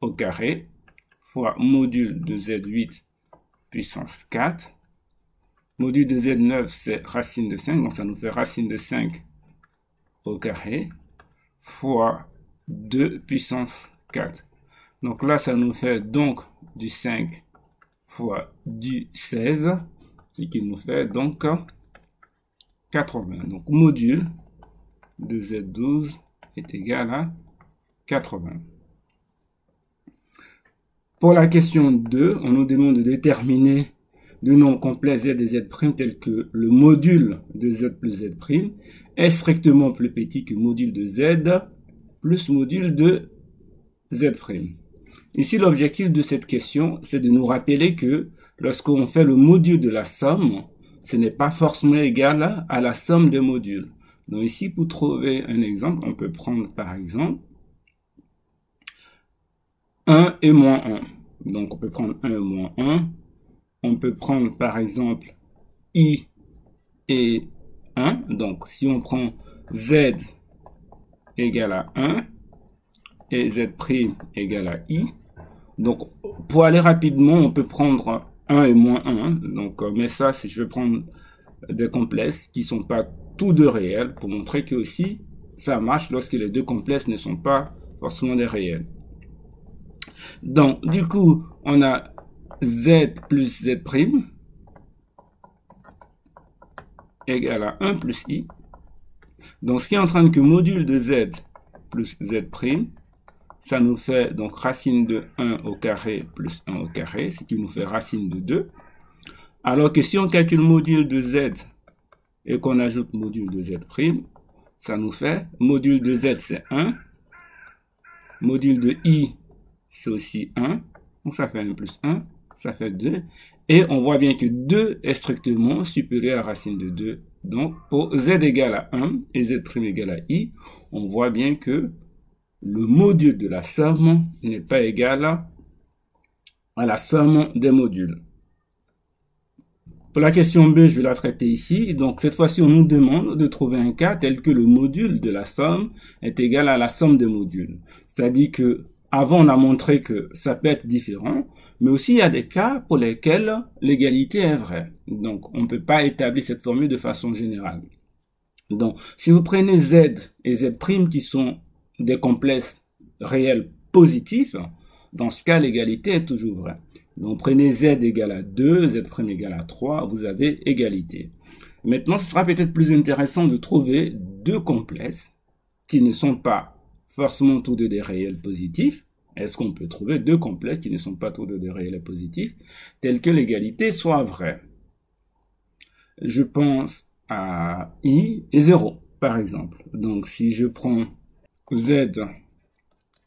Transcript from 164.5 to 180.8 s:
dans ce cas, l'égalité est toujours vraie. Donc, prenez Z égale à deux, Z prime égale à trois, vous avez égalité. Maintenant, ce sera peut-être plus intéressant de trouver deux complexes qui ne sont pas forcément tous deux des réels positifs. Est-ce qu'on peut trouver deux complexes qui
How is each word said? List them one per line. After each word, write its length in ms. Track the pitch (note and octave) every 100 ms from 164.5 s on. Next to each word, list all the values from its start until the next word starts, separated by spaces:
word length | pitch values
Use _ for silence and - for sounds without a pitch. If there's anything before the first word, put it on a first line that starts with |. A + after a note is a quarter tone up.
| - F3 - _ _ _
dans 180 | - A#2+
ce 120 | -
cas, 160 | - E3
l'égalité 520 | C#3 A#2 A2+ A2 G3+
est 140 | F3 E3
toujours 300 | A#2+ A2 F#2
vraie. 240 | F2 E2+ - _ _ -
Donc, 240 | G#2 G#2+
prenez 300 | - C3+ C#3+
Z 120 | A#2+ D3+ C#3
égale 300 | A#2 A2 G#2
à 100 | F#2+
deux, 460 | F#2+ F#2+ C#3 F3+ D#3+
Z 140 | A2+
prime 260 | F2+ - A2
égale 240 | F#2 G2+
à 120 | E2+
trois, 420 | E2 - C3 D3+ A#2
vous 180 | A2
avez 440 | G#2+ F#2+ C#3+ - -
égalité. 640 | B2+ A#2 G2 E2 - - - _ - - _
Maintenant, 340 | A2+ B2+ D3+ G3
ce 60 |
sera 200 | F#3 F3
peut-être 280 | F3+ E3+ E3+
plus 200 | E3 D#3
intéressant 540 | D3+ D3 C#3 C#3 F3 E3
de 100 | B2
trouver 540 | - D#3 B2+ C#3 E3+
deux 500 | - F#2 G2 G#2+ G#3+
complexes 720 | E3 A#2+ A2+ E3 A2+ E3 - _ _ _ _ _ -
qui 140 | C#3+
ne 120 | B2
sont 240 | A2+ C#3+ B2+
pas 420 | B2 G#2 - _ _ _ _
forcément 520 | - C#3 - C#3 C3
tous 160 | B2 A#2
deux 120 | A2+
des 120 | G2+
réels 400 | G2+ F#2 F#2+ F2+
positifs. 680 | G2+ F#2 F2+ E2 C4+ - _ _ _ -
Est-ce 200 | G2+ -
qu'on 160 | A2
peut 160 | E2 E2+
trouver 300 | - G#2 D3
deux 200 | A#2 E3
complexes 400 | C#3+ F2+ -
qui 120 | D#3